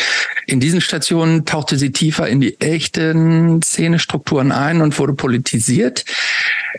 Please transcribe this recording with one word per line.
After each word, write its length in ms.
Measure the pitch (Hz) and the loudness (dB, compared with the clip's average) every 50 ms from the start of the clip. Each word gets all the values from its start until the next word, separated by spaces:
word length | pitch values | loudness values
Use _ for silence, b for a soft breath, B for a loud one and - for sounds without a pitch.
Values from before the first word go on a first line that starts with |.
| B B B B B B B B B | B B B B B B B B B
In 140 | B 139 127 | B -2 0
diesen 200 | 127 160 175 175 | 0 2 2 0
Stationen 640 | - - - 156 - - 175 165 165 160 165 165 156 | 0 -2 -2 -4 -2 0 0 2 2 2 2 2 0
tauchte 320 | - - 156 147 - 151 | -2 -4 -4 -2 -2 -2
sie 140 | 135 143 135 | -2 -2 -2
tiefer 360 | - - 156 156 156 - 160 | -2 0 0 0 0 0 0
in 140 | - 117 139 | 0 2 2
die 200 | 131 - - - | 2 0 0 -2
echten 1000 | 135 151 165 160 - - - 165 160 160 160 165 160 165 165 165 165 165 165 165 160 | -2 -2 -2 -2 -4 -2 0 0 2 2 4 4 4 4 4 4 4 4 4 2 2
Szenestrukturen 880 | - - - 165 165 170 165 - - - 143 - - 160 139 131 143 | 0 0 0 2 2 2 0 0 -2 -4 -4 -2 0 0 2 2 2
ein 320 | - 131 139 151 165 165 156 | 0 0 0 0 2 2 2
und 160 | 151 143 - | 2 2 0
wurde 140 | 139 143 139 | 0 -2 -2
politisiert. 920 | - - 131 120 123 131 - - 113 107 - 123 175 233 247 - - - B B B B B B B B B B B B B B | -2 -2 0 0 0 -2 -2 -2 -2 0 0 2 2 2 0 -2 -4 -8 B B B B B B B B B B B B B B